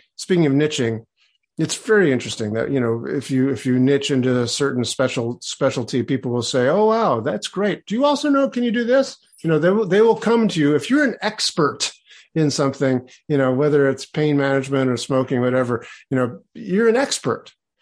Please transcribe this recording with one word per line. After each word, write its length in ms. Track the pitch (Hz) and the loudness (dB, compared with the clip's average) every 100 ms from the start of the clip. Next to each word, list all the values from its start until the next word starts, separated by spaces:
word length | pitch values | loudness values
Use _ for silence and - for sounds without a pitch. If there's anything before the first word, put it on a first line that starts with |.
| - - | -18 -16
speaking 300 | - 180 156 | -2 2 4
of 80 | |
niching, 520 | 139 151 151 117 110 - _ _ _ _ - | 2 0 0 -2 -4 -10 _ _ _ _ -6
it's 160 | 160 - | -4 -4
very 360 | - 214 170 | 0 4 4
interesting 420 | 127 110 - 107 | 2 -2 -6 -4
that, 160 | 110 120 | -4 -2
you 100 | 139 | -2
know, 280 | 117 117 - | 0 -2 -4
if 240 | 143 123 | -6 -2
you, 180 | 131 135 | 0 0
if 160 | 135 135 | 0 0
you 140 | 127 | 2
niche 320 | 131 143 139 | 4 2 2
into 300 | 135 123 123 | 0 2 0
a 60 | 117 | 0
certain 360 | - 139 127 117 | -2 -2 -2 -4
special, 540 | - 127 - 117 117 | -2 -2 -2 -6 -8
specialty, 640 | - - 135 135 113 131 | -12 -2 -2 -2 -2 -4
people 260 | 117 135 131 | -2 -4 -2
will 120 | 120 | -4
say, 240 | 113 135 127 | -2 0 2
"Oh, 180 | 185 214 | 2 2
wow, 340 | 226 208 117 | 2 0 0
that's 280 | 120 208 - | -2 -6 -6
great. 360 | 185 202 156 - | -4 -4 -4 -4
Do 80 | 214 | 0
you 100 | 285 | 0
also 240 | 285 294 | 0 0
know, 180 | 277 277 | 2 0
can 140 | 240 | 0
you 80 | 240 | -2
do 120 | 226 | -2
this?" 340 | 233 262 262 - _ _ | 2 2 0 -6 _ _
You 80 | 160 | 0
know, 80 | 156 | 2
they 140 | 170 | 2
will, 160 | 202 202 | 2 2
they 140 | 196 | 4
will 160 | 226 220 | 4 4
come 300 | 214 233 220 | 2 2 2
to 100 | 165 | 2
you. 160 | 147 151 | 2 2
If 160 | - | 2
you're 120 | 277 | 2
an 120 | 277 - | 2 -2
expert 720 | 208 214 - - 156 160 - - _ - _ 165 | -6 -4 -4 0 -2 -2 -8 -8 _ -20 _ -2
in 160 | 151 | 0
something, 580 | 139 139 131 135 127 127 - - | 0 -2 0 0 0 -4 -14 -4
you 120 | 143 | 0
know, 120 | 131 | 2
whether 360 | 127 147 147 135 | 2 2 2 2
it's 160 | 131 - | 0 -6
pain 320 | - 151 143 | -2 0 2
management 540 | 139 139 135 139 131 | 2 0 0 0 0
or 60 | 120 | -2
smoking, 440 | - 131 127 127 | -2 -2 0 0
whatever, 420 | 123 127 123 117 - - _ | 0 0 0 -4 -6 -20 _
you 60 | 131 | -2
know, 240 | 123 190 - | -2 -4 -18
you're 360 | - 214 190 226 | -16 -4 0 2
an 60 | 233 | 2
expert. 560 | 277 - - - - _ _ _ | 0 -4 -4 -6 -8 _ _ _